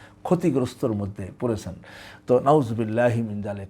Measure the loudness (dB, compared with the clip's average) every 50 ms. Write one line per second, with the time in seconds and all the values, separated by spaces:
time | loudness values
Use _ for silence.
0 | -20 -20 -18 -8 -2 0 0 2 2 2 2 2 0 -2 -4 -4 -4 -2 -2 -2
1 | -4 -6 -8 -10 -12 -12 -10 -4 -2 -2 -2 -2 -4 -10 -12 -14 -16 -20 -20 -20
2 | -20 -20 -20 -8 _ 2 2 4 6 6 4 4 4 2 0 -2 -2 -2 0 2
3 | 2 2 2 0 -2 -4 -4 -6 -6 -6 -8 -8 -10 -14